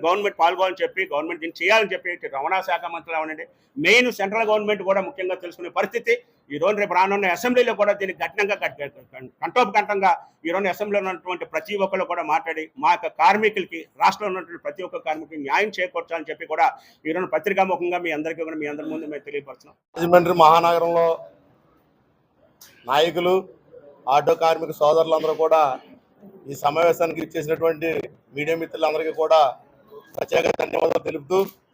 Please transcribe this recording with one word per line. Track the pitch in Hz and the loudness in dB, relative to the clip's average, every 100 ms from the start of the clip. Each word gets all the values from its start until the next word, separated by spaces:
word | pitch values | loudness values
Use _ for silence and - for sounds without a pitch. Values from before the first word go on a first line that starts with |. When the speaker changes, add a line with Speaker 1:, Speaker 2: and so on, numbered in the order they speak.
| 160 | 0
Speaker 1:
గవర్నమెంట్ | 196 202 - | 0 0 2
పాల్గొనాలని | 170 180 190 180 | 2 2 -2 -2
చెప్పి, | 165 180 | -4 -4
గవర్నమెంట్ | 185 147 160 170 | -4 -4 -4 -6
దీన్ని | 165 - | -10 -4
చేయాలని | 170 220 202 | 2 2 2
చెప్పి, | 180 180 | -4 -8
ఇటు | 170 147 | -10 -8
రవాణా | 135 151 190 | -6 -2 -2
శాఖ | 185 170 170 | -2 -4 -4
మంత్రులు | 165 160 160 | -10 -6 -6
అవనండి, | 156 156 170 _ _ - | -6 -8 -14 _ _ -4
మెయిన్ | 160 233 247 | 2 4 4
సెంట్రల్ | - 196 220 214 | 0 -4 -2 0
గవర్నమెంట్ | 214 208 208 | 0 0 -2
కూడా | 180 196 | 0 0
ముఖ్యంగా | 190 - 185 | -2 -6 -8
తెలుసుకునే | 185 180 165 175 | -8 -10 -14 -8
పరిస్థితి. | 180 202 233 233 240 - _ - | -4 -4 -2 -2 -2 -4 _ -12
ఈ | 127 | -2
రోజు | 160 104 | 0 0
రేపు | 202 | 0
రానున్న | 180 190 202 190 | 2 2 2 0
అసెంబ్లీలో | 170 247 247 233 | 0 0 2 2
కూడా | 202 202 | 2 2
దీన్ని | 202 190 | 0 -2
కఠినంగా, | 156 170 208 202 | -6 -6 -2 -2
కట్-, | 196 170 143 | -2 -4 -6
కట్-, | 143 - | -12 -14
కట్-, | 127 131 127 - | _ -20 -20 -10
కంఠోపకంఠంగా | 165 240 240 214 202 202 190 170 - _ 160 | -2 2 2 2 0 2 2 2 -4 _ -4
ఈ | |
రోజు | 180 190 | -2 -2
అసెంబ్లీలో | 175 208 202 190 | -2 -2 -2 -2
ఉన్నటువంటి | 180 180 175 | -6 -8 -8
ప్రతి | 165 - - 202 | -6 -6 -4 -2
ఒక్కరు | 190 190 | -2 -2
కూడా | 180 175 | -2 -4
మాట్లాడి, | 156 160 160 160 156 - | 0 -2 -2 -8 -8 -2
మా | - | 0
యొక్క | 170 165 | 2 -2
కార్మికులకి, | - 170 208 214 208 165 165 - - | 2 2 4 2 -2 -8 -10 -12 0
రాష్ట్రంలో | 185 185 208 | 0 0 -4
ఉన్నటువంటి | 185 170 170 | -6 -8 -12
ప్రతి | 147 - | -10 -10
ఒక్క | 180 170 | -10 -8
కార్మికుడికి | 165 156 156 160 | -6 -6 -8 -10
న్యాయం | 135 160 214 | -2 0 0
చేకూర్చాలని | 190 180 170 170 165 151 | -2 -4 -4 -6 -8 -8
చెప్పి | 151 156 | -10 -4
కూడా | 160 151 - - _ 156 | 2 2 0 -14 _ -6
ఈ | |
రోజు | 165 185 | -4 -2
పత్రికాముఖంగా | 156 196 190 190 175 175 175 | -2 0 0 0 0 -2 -4
మీ | 170 | -4
అందరికీ | 151 160 165 | -4 -6 -6
కూడా, | 160 156 | -8 -8
మీ | 147 | -8
అందరి | 147 156 | -8 -8
ముందు | 160 151 | -8 -8
మేము | 143 | -12
తెలియపరుస్తున్నాం. | 143 143 139 127 143 _ _ - | -10 -12 -10 -18 -20 _ _ -4
Speaker 2:
రాజమండ్రి | 170 180 170 | 4 6 6
మహానగరంలో | 175 156 165 170 170 170 170 165 165 - _ _ _ _ _ _ _ _ _ _ _ _ _ - _ 120 | 6 8 8 6 4 2 2 2 0 -6 _ _ _ _ _ _ _ _ _ _ _ _ _ -20 _ -2
నాయకులు, | 139 170 160 175 190 190 - _ - - - 123 | 2 2 2 2 2 0 -14 _ -20 -20 -8 2
ఆటో | 143 147 | 2 4
కార్మిక | 160 160 160 160 | 2 2 0 -2
సోదరులందరూ | 156 147 156 160 160 156 | 0 2 4 4 2 0
కూడా | 156 156 160 143 131 - - _ _ - - 135 | 0 4 4 2 0 -10 -20 _ _ -20 -20 -16
ఈ | |
సమావేశానికి | 139 - 156 170 165 165 160 | -4 -2 2 2 2 -2 -4
ఇచ్చేసినటువంటి | 156 165 151 160 165 156 165 156 - - _ | -8 -6 -4 -2 0 0 -2 -4 -6 -14 _
మీడియా | 135 151 165 | -8 -4 -4
మిత్రులందరికీ | 190 160 156 156 160 | -4 -2 -2 0 -4
కూడా | 151 156 160 139 - _ _ _ - - - | -2 4 6 4 0 _ _ _ -20 -14 -10
ప్రత్యేక | - - - | -4 0 0
ధన్యవాదాలు | - - - - - | -2 -4 -2 0 0
తెలుపుతూ, | 147 160 139 185 196 - _ | -4 -8 -2 -2 -2 -6 _